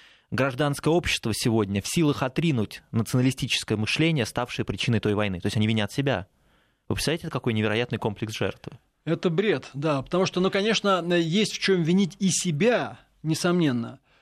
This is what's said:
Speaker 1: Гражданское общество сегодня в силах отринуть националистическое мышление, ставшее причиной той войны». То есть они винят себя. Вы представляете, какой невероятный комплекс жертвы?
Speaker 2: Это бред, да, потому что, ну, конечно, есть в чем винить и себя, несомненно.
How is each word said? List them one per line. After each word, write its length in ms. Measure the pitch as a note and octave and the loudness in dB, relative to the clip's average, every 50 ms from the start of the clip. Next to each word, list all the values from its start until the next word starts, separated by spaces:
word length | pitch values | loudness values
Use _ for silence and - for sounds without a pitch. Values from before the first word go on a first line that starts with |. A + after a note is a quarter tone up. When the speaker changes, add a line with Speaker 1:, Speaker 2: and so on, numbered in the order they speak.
| - - - _ _ - - | -20 -20 -20 _ _ -6 -2
Speaker 1:
Гражданское 580 | - C3+ C#3 A#2+ B2 D3+ C#3+ C#3 - - D3+ | 0 0 0 0 0 -2 -2 -2 0 0 2
общество 420 | E3 F3 - - - - - A#2 G#2+ | 2 2 2 0 -4 -2 -2 -4 -4
сегодня 480 | - - B2+ A2 A2+ G#2 F#2+ G2 G2 | -2 0 2 2 2 2 0 0 -4
в 60 | - | -4
силах 380 | - - F3 D#3+ D3 C3+ - C3+ | -2 0 0 2 2 2 0 -2
отринуть 580 | B2+ - - D#3+ E3+ C#3 A#2 G#2 - - - - _ | -4 -2 0 0 0 2 0 -2 -4 -6 -14 -12 _
националистическое 880 | - A#2 A2+ - - B2+ B2+ C3 C3 - C#3 A#2 - - - - A2+ G#2 | -4 -2 -2 0 2 2 2 2 0 -2 -4 -4 -4 -4 -2 -2 -2 -2
мышление, 480 | G#2+ - - - D#3 E3 D#3+ C#3+ G#2+ | -2 -2 0 0 2 2 2 0 0
ставшее 400 | - - A#2+ B2 - - - A2+ | -2 -2 -4 -4 -4 -4 -6 -4
причиной 320 | - G2+ - - - A#2 G#2 | -4 -4 -4 0 0 0 2
той 160 | - G#2+ G2+ | 2 2 2
войны». 240 | G#2 G#2 G2+ F#2 E2+ | 2 0 0 -2 -2
То 60 | - | -4
есть 100 | G#2 - | -2 0
они 120 | G#2+ G#2+ A2 | 2 2 2
винят 240 | A2+ A2 G#2 G2+ - | 2 2 0 -2 -2
себя. 340 | - C#3 C#3 B2 F2+ F2 - _ _ _ _ _ _ _ _ _ _ _ - | -2 -2 0 0 -2 -4 -8 _ _ _ _ _ _ _ _ _ _ _ -4
Вы 80 | G2 | -4
представляете, 340 | - - C#3+ D#3+ E3+ - D#3+ | -2 0 -2 -2 -2 -4 -6
какой 220 | - C3 - B2+ A2 | -6 -4 -2 0 0
невероятный 460 | A2 G#2+ G#2+ G#2 A2+ B2 - A#2 G#2+ | 2 2 2 2 0 -2 -2 -2 -4
комплекс 380 | - A2 G2+ - A2+ G#2+ G#2+ | -2 -4 -4 -4 -8 -8 -4
жертвы? 360 | - G#2 F#2+ - - - - - - _ _ _ _ - | -4 -4 -4 -4 -6 -12 -18 -18 -18 _ _ _ _ -4
Speaker 2:
Это 260 | D3+ E3 D#3+ - F#3 | -4 -2 0 0 0
бред, 400 | D#3+ E3 G#3 A3 E3 D3 - - - | 0 2 2 2 2 0 -2 -8 -8
да, 300 | C#3 D3+ D#3+ D3 C3+ B2+ | -4 -2 0 0 -2 -2
потому 240 | - - F3+ F#3+ | -2 0 0 0
что, 140 | - - F3+ | 0 0 0
ну, 100 | F#3 F#3+ | 0 2
конечно, 500 | F#3+ G3 G3 A3+ G#3+ - - G3+ F#3+ F3+ E3 F3 F3 | 2 0 0 0 0 0 2 2 2 2 2 2 2
есть 380 | F3 E3+ D#3+ D#3+ G#3+ G#3 - - | 2 2 2 2 2 0 0 -2
в 80 | - | -2
чем 220 | - - F#3+ F3+ E3 | 0 2 2 2 4
винить 320 | D3+ F3 G3 G3+ D#3 - - | 4 4 4 4 2 0 0
и 100 | G3 F#3+ | 0 0
себя, 680 | - - - F#3 D3+ C#3 G3 A#3+ A#3+ F#3 C#3 G#2 G#2+ - - _ _ _ - | 0 0 0 -2 0 2 2 2 2 2 0 -4 -8 -14 -20 _ _ _ -4
несомненно. 800 | D#3 D#3 - - F3 F3 F3+ E3 C#3+ B2 A#2+ A#2 A#2+ B2+ - _ _ _ _ | -2 -2 0 2 2 2 4 4 2 2 0 -4 -6 -10 -16 _ _ _ _